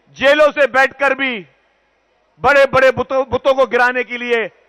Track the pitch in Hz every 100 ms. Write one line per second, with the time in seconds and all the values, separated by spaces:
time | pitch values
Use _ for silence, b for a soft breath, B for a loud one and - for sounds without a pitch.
0 | _ 139 262 302 294 294 269 262 269 -
1 | 277 269 269 220 156 _ _ _ _ _
2 | _ _ _ - 254 277 269 254 262 233
3 | 254 262 262 254 277 269 247 240 247 247
4 | 220 240 240 233 190 _